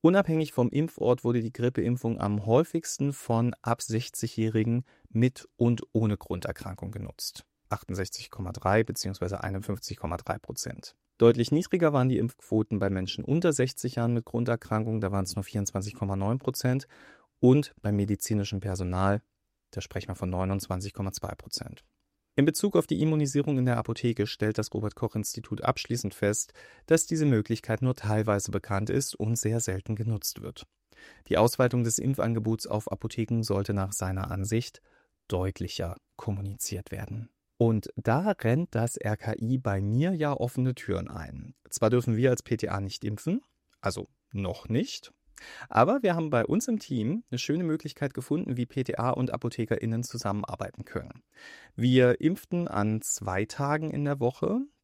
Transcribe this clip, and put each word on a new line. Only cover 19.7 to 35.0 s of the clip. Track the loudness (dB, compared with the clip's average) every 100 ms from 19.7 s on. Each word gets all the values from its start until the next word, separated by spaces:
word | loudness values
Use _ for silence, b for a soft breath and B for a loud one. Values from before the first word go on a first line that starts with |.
da | -12
sprechen | -8 -10 -8
wir |
von | -6 -4
neunundzwanzig | -2 -2 -2 -4 -6 -6
Komma | -6 -6
zwei | -6 -10
Prozent. | -10 -10 -10 -10 -14 _ _ _ _ _ 2
In |
Bezug | 2 4 2 2
auf | 2
die | 2
Immunisierung | 2 2 2 0 2 2
in |
der | 2 2
Apotheke | -2 -2 0 0 -2
stellt | 0 -2 0
das | -2
Robert-Koch-Institut | -4 -4 -4 -4 -2 -4 -8 -8 -2
abschließend | 0 -2 -2 -4 -4
fest, | 0 0 0 -6 B B B 2
dass | 2 4
diese | 2
Möglichkeit | 4 4 2 -4 -2 -2
nur | 0 -2
teilweise | 0 2 2 0 0
bekannt | -4 -2 -2 0
ist | 0 -2
und | -4 -2 0
sehr | 0 0
selten | -2 -4 -4 -4
genutzt | -2 -2 -4 -8
wird. | -12 -14 -20 _ _ B B B 0
Die | 4
Ausweitung | 4 6 2 4
des | 0 0
Impfangebots | 0 0 0 0 0 -2 -2
auf | -4 -4
Apotheken | -6 -6 -4 -2 0
sollte | 0 0 0
nach | 0 -2
seiner | -2 -2 -2 -4
Ansicht | -4 0 -2 -2 -12 b b